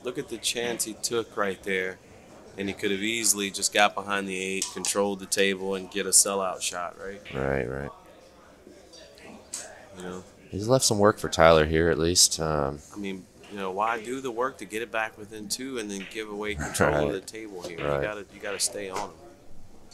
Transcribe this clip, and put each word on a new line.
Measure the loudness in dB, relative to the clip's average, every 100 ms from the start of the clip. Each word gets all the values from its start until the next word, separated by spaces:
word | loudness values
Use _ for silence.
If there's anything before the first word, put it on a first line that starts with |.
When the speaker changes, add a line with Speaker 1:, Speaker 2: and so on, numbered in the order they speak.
Speaker 1:
look | -8 -8
at | -8
the | -6
chance | -4 -2 -2 -2 -6
he |
took | -6 -2 -2 -2 -2
right | -2 -2
there. | -2 -2 -2 -8 -18 -20 -20 -20 -14 -6
And | -6
he |
could | -2 -2
have | 0
easily | 0 0 2 2 -2
just | -2 2
got | 4 4 4
behind | -2 -2 -2
the | -2
eight, | -2 -2 -4
controlled | -4 -2 2 0 -2
the | -2
table, | 2 2 2 -2 -4
and | -4
get | -4 2
a |
sellout | 4 4 2 0 -2
shot, | -4 -4 -6 -8
right? | -12 -12 -8
Speaker 2:
Right, | -2 0 0 -2
right. | -4 -8 -12 -20 -20 -20 -20 -20 -20 -20 -20 -20 -20 -20 -20 -20 -20 -12 -12 -12 -18 -18 -12
Speaker 1:
You |
know? | -10 -10 -14 -20 -10
Speaker 2:
He's | -2 4
left | 4
some | 6 6
work | 6 6
for | 2
Tyler | 8 10 10 8
here, | 6 4
at | 4
least. | 4 6 4 4
Um, | 0 2 0 -4 -10
Speaker 1:
I | -10
mean, | -8 -10 -14 -20 -14
you | -8
know, | -6
why | -2 -2 -2
do | -4 -6
the | -6
work | -4 -4 -6
to | -8
get | -6
it | -4
back | -4 -4 -8
within | -14 -12 -8
two | -8 -6 -6
and | -6
then | -6 -8
give | -10 -8
away | -6 -6 -4
control | -4 2 4 4
of |
Speaker 2:
Right. | 0
Speaker 1:
the | -2
table | -8 -14 -12 -12
here? | -10 -6
Speaker 2:
Right. | -2 0
Speaker 1:
You |
gotta, | -2 -6 -12
you | -12
gotta | -8 -4
stay | -4 -4 -6
on | -6 -8
him. | -12 -20 -20 -14 -12 -12 -16 -20